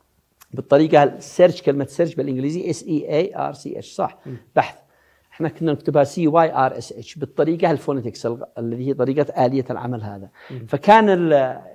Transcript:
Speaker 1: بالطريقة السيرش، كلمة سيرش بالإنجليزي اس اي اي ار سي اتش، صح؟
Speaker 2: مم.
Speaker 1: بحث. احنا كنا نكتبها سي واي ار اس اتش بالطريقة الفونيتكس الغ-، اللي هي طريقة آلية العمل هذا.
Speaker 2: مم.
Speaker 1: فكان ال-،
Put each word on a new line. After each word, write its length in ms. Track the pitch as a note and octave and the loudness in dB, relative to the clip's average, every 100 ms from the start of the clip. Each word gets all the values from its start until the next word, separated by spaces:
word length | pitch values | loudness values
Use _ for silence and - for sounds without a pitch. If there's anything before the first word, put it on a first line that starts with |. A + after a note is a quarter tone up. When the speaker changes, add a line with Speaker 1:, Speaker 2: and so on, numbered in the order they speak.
| _ _ _ _ _ | _ _ _ _ _
Speaker 1:
بالطريقة 500 | - - C#3+ D#3 D#3 | -14 2 4 6 6
السيرش، 580 | C#3+ - - - F3 E3+ | 4 2 -10 4 4 4
كلمة 240 | - C#3 C3 | -2 -2 -4
سيرش 300 | - E3+ - | -2 -2 -2
بالإنجليزي 540 | C#3 B2+ C#3 E3+ - | -6 -4 -4 -4 -6
اس 140 | D3+ | -8
اي 340 | - D3+ - D#3 | -4 -4 -2 -2
اي 180 | F#3+ - | -2 -4
ار 180 | C#3 | -6
سي 260 | C#3+ C#3+ - | -8 -12 -12
اتش، 140 | - | -12
صح؟ 240 | - - - C#3 | -6 -8 -8 -16
Speaker 2:
مم. 120 | B2+ - - | -16 -2 0
Speaker 1:
بحث. 200 | - - _ _ _ _ _ | 0 -6 _ _ _ _ _
احنا 180 | - D#3+ | -8 -6
كنا 220 | - E3 | -4 -2
نكتبها 320 | C#3+ - D3 | -2 0 2
سي 240 | C#3 - D#3+ | 0 0 0
واي 260 | E3 D#3+ | 2 2
ار 240 | C3 C3 - | 2 -2 -2
اس 160 | - | -12
اتش 220 | A2 - D#3 | -16 -18 -14
بالطريقة 560 | C#3+ - D3+ E3 F3 | -10 -2 -2 0 0
الفونيتكس 540 | D3 - C#3 A2+ - A#2 | 0 -2 -4 -6 -8 -6
الغ-، 180 | A#2+ - - | -6 -10 -10
اللي 300 | A#2 A#2 C3 | -8 -6 -4
هي 60 | |
طريقة 520 | B2+ B2+ C#3 C#3+ - B2+ | -2 0 0 -2 0 0
آلية 200 | C3+ B2+ | 0 -4
العمل 340 | A#2 B2 A#2+ | -8 -8 -8
هذا. 260 | G#2+ G2+ G2 _ - | -10 -12 -16 _ -16
Speaker 2:
مم. 140 | C3 A2+ | -16 -6
Speaker 1:
فكان 420 | C#3 - A3 G#3+ | -2 6 6 6
ال-، 520 | F3+ E3 D3 C3 B2+ - | 2 4 2 2 -4 -14